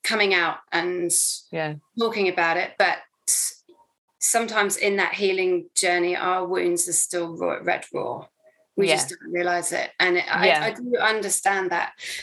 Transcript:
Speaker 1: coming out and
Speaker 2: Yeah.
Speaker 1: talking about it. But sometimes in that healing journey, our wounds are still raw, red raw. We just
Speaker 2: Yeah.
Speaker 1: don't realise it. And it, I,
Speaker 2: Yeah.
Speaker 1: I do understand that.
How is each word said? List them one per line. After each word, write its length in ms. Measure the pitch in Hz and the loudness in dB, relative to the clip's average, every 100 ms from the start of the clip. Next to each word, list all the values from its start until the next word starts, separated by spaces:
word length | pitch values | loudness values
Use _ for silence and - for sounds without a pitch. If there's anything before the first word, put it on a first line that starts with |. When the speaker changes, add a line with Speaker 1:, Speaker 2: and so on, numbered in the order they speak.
Speaker 1:
coming 280 | - 220 202 | -4 2 4
out 240 | 185 165 - - | 4 2 -2 -4
and 400 | 165 180 180 175 - - - - | -2 -2 -2 0 0 0 -4 -8
Speaker 2:
Yeah. 240 | 165 156 151 _ - | -6 -4 -6 _ -2
Speaker 1:
talking 300 | 226 214 185 | -2 2 0
about 280 | 180 170 170 | 2 2 2
it. 180 | 190 - | -2 0
But 200 | 190 - - _ - - - - _ - _ _ _ - | 0 0 -8 _ -2 -2 -2 -8 _ -20 _ _ _ -4
sometimes 580 | - 233 226 214 202 202 | 0 0 0 0 0 2
in 200 | 202 196 | 0 2
that 180 | 175 | 0
healing 540 | - 202 190 185 180 170 | 0 0 2 2 0 -2
journey, 420 | - 185 175 175 180 | 0 2 2 0 0
our 300 | 180 185 180 | 0 0 0
wounds 420 | 185 175 175 175 | 0 0 0 0
are 40 | |
still 440 | 170 - 180 170 170 | 0 0 -2 -4 -4
raw, 220 | 175 - | -4 -2
red 220 | 175 - - | -2 -4 -4
raw. 340 | - - 127 - _ _ _ _ - | -6 -6 -8 -12 _ _ _ _ 0
We 100 | 196 | 2
just 220 | 151 - | 2 0
Speaker 2:
Yeah. 60 | 180 | -8
Speaker 1:
don't 120 | 160 | -8
realise 400 | 175 175 175 170 | -4 0 -2 -2
it. 180 | 170 - - | -4 -4 0
And 180 | 185 175 | 2 2
it, 60 | - | 0
I, 120 | - - | 2 4
Speaker 2:
Yeah. 180 | 156 | 4
Speaker 1:
I 60 | 151 | 2
do 240 | 233 247 240 | -4 -2 0
understand 720 | 214 220 196 - - 196 185 | 2 0 0 0 0 0 0
that. 220 | 170 - - - - | -2 -4 -8 -12 -12